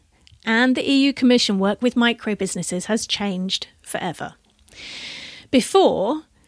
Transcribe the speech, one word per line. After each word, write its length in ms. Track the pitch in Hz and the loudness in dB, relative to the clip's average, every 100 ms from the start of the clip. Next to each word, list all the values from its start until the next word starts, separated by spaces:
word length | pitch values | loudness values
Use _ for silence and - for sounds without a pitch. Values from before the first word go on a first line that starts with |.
| _ _ _ - - | _ _ _ -10 -2
and 320 | 226 254 254 | 2 2 2
the 120 | - | 2
E 140 | 269 | 2
U 100 | 277 | 2
Commission 460 | 269 254 247 - 196 | 4 4 4 4 0
work 220 | 196 208 | 0 0
with 160 | 247 240 | 0 2
micro 380 | 233 233 - 202 | 0 0 -6 -4
businesses 500 | 190 180 170 180 - | -4 -4 -6 -6 -2
has 200 | 220 - | -4 -2
changed 640 | - 202 185 185 - - _ | -4 -4 -4 -4 -6 -8 _
forever. 540 | - - 180 - 127 - _ _ _ - - - - - - - - | -10 -6 -6 -6 -12 -12 _ _ _ -20 -18 -16 -16 -16 -18 -20 0
Before, 760 | 269 - 392 302 165 196 311 - _ | 0 4 4 4 2 -2 -4 -8 _